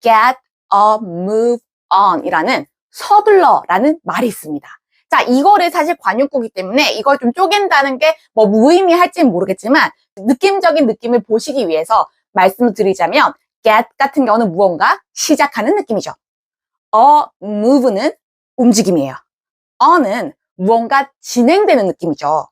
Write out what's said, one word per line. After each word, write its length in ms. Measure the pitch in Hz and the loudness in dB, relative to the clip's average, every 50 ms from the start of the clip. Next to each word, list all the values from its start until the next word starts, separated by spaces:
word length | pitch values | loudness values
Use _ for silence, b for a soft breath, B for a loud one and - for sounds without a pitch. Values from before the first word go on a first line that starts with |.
Get 380 | _ 226 226 214 220 247 254 254 _ _ _ _ _ _ - | _ 2 2 4 4 2 0 -2 _ _ _ _ _ _ 0
a 240 | 202 208 214 220 220 226 | 2 2 2 2 0 -4
move 560 | 190 170 170 180 190 208 220 226 240 240 233 _ _ _ _ _ _ | -8 -10 -8 -6 -4 -2 -2 0 0 -2 -4 _ _ _ _ _ _
on 340 | - 190 202 202 180 160 - | 0 0 2 2 0 -2 -4
이라는 420 | - 175 165 160 202 262 185 139 _ _ _ _ _ _ | -4 -4 -2 -2 -2 -4 -4 -6 _ _ _ _ _ _
서둘러라는 1040 | - - - 403 415 415 427 415 381 349 269 208 143 - - 170 190 226 294 311 339 _ | -16 -4 2 2 2 4 4 2 4 4 4 2 0 0 -2 -2 0 0 0 -2 -4 _
말이 240 | 180 175 208 254 240 | -8 -6 -4 -4 -4
있습니다. 400 | 185 - - 156 151 143 _ - - _ _ _ _ _ _ _ | -6 -8 -12 -12 -12 -12 _ -16 -20 _ _ _ _ _ _ _
자, 120 | - 247 - | -2 -2 0
이거를 480 | - 247 262 285 359 415 392 359 349 | 0 0 2 4 4 4 4 2 0
사실 260 | 339 359 311 311 349 - | -2 -2 -2 -2 -4 -4
관용구이기 520 | - 202 190 220 277 285 - 277 233 220 _ | -4 -4 -2 -2 -2 -2 -2 -6 -6 -6 _
때문에 380 | 190 185 185 208 262 302 233 - | -10 -10 -4 -2 -2 0 0 -2
이걸 260 | - 214 269 285 277 | -4 -2 -2 -2 0
좀 140 | - 240 240 | -2 -4 -2
쪼갠다는 680 | 339 381 339 392 415 403 370 349 285 269 277 262 254 | 0 -2 0 0 -2 -2 0 0 0 0 -2 -4 -2
게 160 | 294 311 320 b b b b | 0 -2 -2 b b b b
뭐 120 | - 220 | 0 0
무의미할진 800 | 196 202 220 220 277 339 359 392 359 339 349 349 - - - 330 254 | 2 2 2 4 4 4 4 4 2 2 2 2 0 0 0 0 0
모르겠지만 600 | 180 175 185 190 190 - - 214 262 302 240 - - _ _ _ _ - | 0 0 -4 -4 -6 -6 -2 0 0 2 0 0 -4 _ _ _ _ -10
느낌적인 680 | 190 220 269 - - 392 392 392 370 339 302 311 302 | -4 -4 -2 0 0 0 0 2 0 0 2 2 0
느낌을 360 | 226 - - - 233 240 240 - | 0 -2 -4 -4 -2 -2 -2 -2
보시기 440 | _ 220 226 226 - 262 277 240 175 | _ -4 -4 -4 -4 -4 -4 -4 -2
위해서 380 | 311 151 160 - - 208 - - _ _ _ _ _ | -2 -4 -2 0 0 0 0 -2 _ _ _ _ _
말씀을 420 | 196 185 196 190 - 247 240 196 | 0 0 0 2 0 -2 -2 0
드리자면 580 | - 208 196 190 - 175 165 202 294 269 185 - _ _ _ _ _ _ | 0 -2 -2 -2 -2 -4 -2 0 0 0 0 -2 _ _ _ _ _ _
get 240 | - 214 220 233 - _ _ | 0 2 2 0 -2 _ _
같은 260 | 277 269 - 311 269 | -4 -4 0 -2 0
경우는 260 | 233 208 226 233 202 165 | 0 2 0 0 -2 0
무언가 480 | 170 202 196 175 151 180 240 339 403 _ _ _ | 0 0 0 0 0 0 0 0 -2 _ _ _
시작하는 600 | - - - 320 - 294 277 - 233 208 240 381 | -10 -2 -2 0 0 0 -2 -2 -6 -4 -2 -2
느낌이죠. 380 | 415 - _ 226 196 - - 139 _ _ _ _ _ _ _ _ _ _ _ _ _ _ _ - | -2 -2 _ -6 -6 -6 -8 -14 _ _ _ _ _ _ _ _ _ _ _ _ _ _ _ 0
A 280 | 220 240 277 294 302 285 - _ _ - | 2 4 4 4 2 0 -2 _ _ -12
move는 680 | 202 208 208 208 233 269 294 240 262 208 190 233 311 - _ _ _ _ _ _ _ _ | -8 -6 -2 0 2 2 2 2 0 -2 -2 -4 -4 -6 _ _ _ _ _ _ _ _
움직임이에요. 580 | - 254 240 233 202 220 175 175 165 139 135 131 - _ _ _ _ _ _ _ _ _ _ _ _ | 0 2 2 2 2 0 0 0 -2 -2 -4 -8 -14 _ _ _ _ _ _ _ _ _ _ _ _
on은 540 | 247 285 339 359 277 196 202 240 196 180 - _ _ _ _ | 2 2 2 2 0 0 -4 -6 -6 -8 -12 _ _ _ _
무언가 540 | _ 180 190 226 233 233 226 277 277 277 - _ _ | _ -2 0 0 0 0 0 -2 -2 -2 -2 _ _
진행되는 680 | _ - - 240 240 240 320 392 427 392 339 262 208 | _ -8 -2 0 2 2 4 2 2 2 2 2 0
느낌이죠. 600 | 185 156 _ - - 147 - - 143 156 156 135 - | -2 -4 _ -6 -8 -8 -6 -4 -4 -2 -4 -4 -8